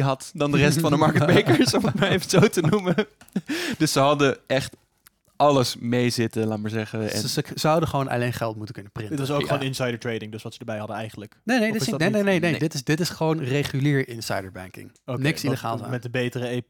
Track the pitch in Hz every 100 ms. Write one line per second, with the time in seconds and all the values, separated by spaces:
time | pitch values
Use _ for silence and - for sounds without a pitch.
0 | 139 131 - - 147 139 143 139 160 147
1 | 156 156 151 175 - 320 - 294 208 -
2 | 190 185 - 185 226 - 160 208 180 160
3 | 208 _ - 190 - 330 339 233 156 143
4 | 139 147 139 - - 131 - - _ _
5 | _ _ _ - 147 139 120 - 120 123
6 | 123 120 113 113 110 107 107 110 107 110
7 | 107 107 120 - - - 156 165 160 139
8 | 135 120 120 - 117 110 104 - 101 -
9 | 107 143 135 143 - 143 135 131 123 120
10 | 123 113 107 107 113 - 117 107 107 104
11 | 110 - 104 _ - 254 220 220 - 139
12 | 165 208 202 180 170 135 156 143 135 160
13 | 175 - 160 160 127 139 139 139 143 139
14 | 131 117 - 98 95 92 92 - 104 _
15 | - 123 139 - 139 - 117 117 123 123
16 | 120 127 123 127 120 123